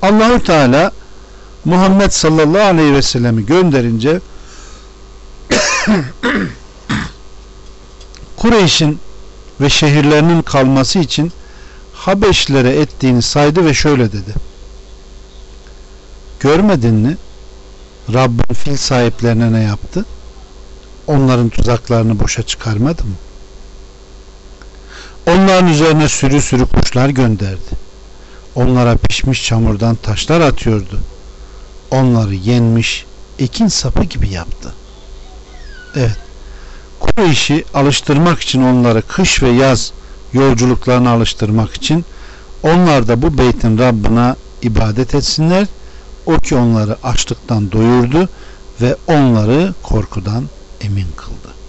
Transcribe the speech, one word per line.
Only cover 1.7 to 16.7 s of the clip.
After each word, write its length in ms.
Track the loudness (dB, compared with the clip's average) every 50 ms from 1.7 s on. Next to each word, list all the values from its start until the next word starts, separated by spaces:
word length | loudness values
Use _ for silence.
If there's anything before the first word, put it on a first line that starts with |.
| 0 2 2 4 4 4 2 2
sallallahu 560 | 0 0 0 2 2 4 2 2 4 2 2 4
aleyhi 260 | 4 4 4 4 4
ve 80 | 2
sellemi 440 | 2 0 -2 -2 0 0 0 -2 0
gönderince 760 | 2 2 4 4 4 2 2 0 0 -2 0 0 0 -2 -2 -4 -10 -20 -20 -20 -20 -20 -20 -20 -20 -20 -20 -20 -20 -20 -20 -20 -20 -20 -20 -20 -20 -20 -20 -8 -4
<coughs> 560 | -2 -2 -2 -2 -4 -4 0 0 0 0 0 -4 -10 -8 -6 -4 -4 -4 -4 -6 -10 -14 -20 -20 -20 -20 -10 -6 -6 -6 -6 -8 -12 -16 -20 -20 -20 -20 -20 -20 -20 -20 -20 -20 -20 -20 -20 -20 -20 -20 -20 -20 -20 -20 -18 -18 -12 -2
Kureyş'in 600 | 0 2 4 4 4 2 2 2 0 0 -2 -4 -8 -14 -16 -16 -18 -20 -20 -20 -20 -20 -6 -2
ve 80 | -2 0
şehirlerinin 720 | 0 2 2 2 2 2 2 4 4 4 4 4 2 2
kalması 580 | 0 0 0 2 2 2 2 2 0 0 0 -2
için 320 | -2 -2 -2 -4 -4 -4 -6 -12 -20 -20 -20 -20 -20 -20 -20 -20 -20 -20 -20
Habeşlilere 760 | -10 -2 -2 0 2 2 2 2 2 0 0 0 2 2 2
ettiğini 520 | 2 2 0 -2 -4 -2 0 2 2 2
saydı 440 | 0 0 0 2 2 2 2 2 2
ve 80 | 2 2
şöyle 380 | 2 2 2 2 2 2 0
dedi. 220 | -2 -6 -10 -6 -6 -8 -8 -8 -14 -20 -20 -20 -20 -20 -20 -20 -20 -20 -20 -20 -20 -20 -20 -20 -20 -20 -20 -20 -20 -20 -20 -20 -20 -20 -20 -20 -20 -20 -20 -20 -20 -20 -20 -20 -14 -4
"Görmedin 540 | 0 2 4 4 4 4